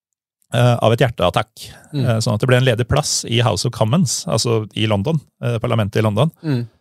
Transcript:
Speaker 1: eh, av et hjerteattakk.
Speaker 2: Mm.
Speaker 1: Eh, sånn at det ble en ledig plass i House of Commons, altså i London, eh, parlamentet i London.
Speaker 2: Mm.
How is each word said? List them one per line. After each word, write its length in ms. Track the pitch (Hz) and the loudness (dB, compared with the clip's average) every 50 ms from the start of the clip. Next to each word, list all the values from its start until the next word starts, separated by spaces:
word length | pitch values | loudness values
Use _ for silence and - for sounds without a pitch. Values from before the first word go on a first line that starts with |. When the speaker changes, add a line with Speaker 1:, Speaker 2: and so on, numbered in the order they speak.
| _ _ _ _ _ _ _ _ _ _ - | _ _ _ _ _ _ _ _ _ _ 0
Speaker 1:
eh, 220 | 120 123 123 120 - | 2 4 4 2 2
av 100 | - 110 117 | -2 -4 0
et 60 | - | 0
hjerteattakk. 720 | - - - - 90 90 - 117 113 - _ - - - - - - - - | 0 -2 0 0 -2 0 0 0 -4 -4 _ -18 -20 -20 -20 -20 -18 -8 -4
Speaker 2:
Mm. 120 | 143 123 | -2 0
Speaker 1:
Eh, 120 | 127 113 110 | 0 0 0
sånn 140 | 110 113 107 | 0 -2 -2
at 60 | 107 | 0
det 60 | - | 2
ble 100 | 127 127 | 4 4
en 80 | 123 131 | 4 4
ledig 220 | 131 110 110 120 | 4 2 0 0
plass 360 | - 135 147 147 - - - - | 0 0 -2 0 -2 -4 -4 -4
i 140 | - 117 117 | -2 0 0
House 240 | 117 113 98 - - | 2 2 0 0 -2
of 60 | 123 - | -4 -2
Commons, 520 | - 113 110 135 180 170 113 - - - | 0 0 2 2 2 2 0 -2 -6 -4
altså 400 | - - 113 - 123 113 110 110 98 - | -2 -2 -2 0 0 -2 -2 -4 -6 -4
i 100 | 110 107 | -4 0
London, 340 | 110 104 98 98 147 165 147 - _ _ _ | 0 0 0 0 0 -2 -4 -4 _ _ _
eh, 160 | 123 120 120 110 | -4 -4 -4 -2
parlamentet 380 | - 117 117 113 104 101 - | -2 0 0 0 0 0 0
i 40 | - | 0
London. 300 | 107 110 101 110 143 165 - _ - | 0 2 2 2 0 0 -2 _ -4
Speaker 2:
Mm. 240 | 156 135 120 120 113 _ _ | -2 -2 -2 -4 -6 _ _